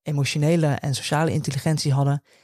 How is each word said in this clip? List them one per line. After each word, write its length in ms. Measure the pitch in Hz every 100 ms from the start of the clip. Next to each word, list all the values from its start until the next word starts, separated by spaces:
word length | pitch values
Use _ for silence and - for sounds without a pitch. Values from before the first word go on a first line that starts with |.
emotionele 640 | - 143 131 151 151 170 151
en 280 | 135 147
sociale 380 | 127 - 151 160
intelligentie 600 | 156 143 135 160 151 147
hadden, 300 | 135 139 143 - _